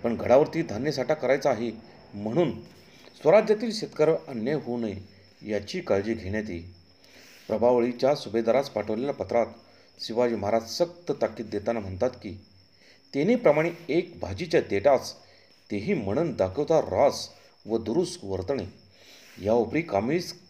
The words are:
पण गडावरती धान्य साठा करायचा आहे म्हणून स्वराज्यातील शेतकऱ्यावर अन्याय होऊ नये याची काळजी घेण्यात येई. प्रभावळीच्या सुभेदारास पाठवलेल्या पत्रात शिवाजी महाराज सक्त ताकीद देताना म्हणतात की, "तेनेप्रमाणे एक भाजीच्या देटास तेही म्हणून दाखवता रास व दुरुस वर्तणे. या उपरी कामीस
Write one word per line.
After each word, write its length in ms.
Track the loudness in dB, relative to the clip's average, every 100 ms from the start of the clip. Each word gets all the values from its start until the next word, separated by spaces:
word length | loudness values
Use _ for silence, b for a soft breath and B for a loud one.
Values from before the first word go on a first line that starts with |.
पण 120 | -2 -4
गडावरती 460 | 4 6 6 0
धान्य 300 | -4 -4 -4
साठा 220 | -2 -2
करायचा 360 | -2 2 2 2
आहे 220 | 0 -2 -8 B B B
म्हणून 480 | -8 -2 0 0 -2 -12 B B B B -2
स्वराज्यातील 500 | 6 6 6 0 0
शेतकऱ्यावर 460 | -4 -8 2 2 2 -2
अन्याय 280 | -6 -2 -4
होऊ 240 | -4 -4
नये 400 | -4 -6 -12 -20 -20 _ -6
याची 320 | -6 -4 -8
काळजी 320 | 0 0 0
घेण्यात 300 | -4 -4 -6 -4
येई. 140 | -8 -12 -20 _ _ B B B B B
प्रभावळीच्या 680 | 2 4 4 2 2 0 0
सुभेदारास 540 | 0 -2 2 2 2
पाठवलेल्या 440 | -4 -4 -4 -4
पत्रात 320 | -4 0 0 0 -4 b b b b
शिवाजी 360 | -6 0 0 0
महाराज 340 | 0 0 -2
सक्त 420 | -2 -2 -4 -6 -2
ताकीद 240 | -2 -2 -6
देताना 340 | -4 -2 -4
म्हणतात 300 | -4 -2 -2
की, 320 | -4 -14 -14 -18 _ b b b b _ -2
"तेनेप्रमाणे 540 | 2 4 6 4 2 -4 -2
एक 300 | -2 -2 -8
भाजीच्या 420 | -8 -6 0 2
देटास 520 | 2 2 4 4 0 -14 b b b b _
तेही 220 | -6 -2
म्हणून 400 | -2 0 0 0
दाखवता 480 | 0 -2 0 2 2
रास 480 | 2 4 4 2 -10 b b b -4
व 120 | -2
दुरुस 420 | 0 0 0 -4
वर्तणे. 420 | -6 -4 -2 -4 -6 -12 -20 B B B B B
या 120 | 2
उपरी 280 | 2 2 -2
कामीस 520 | 0 -2 0 -2 -4 -14 -20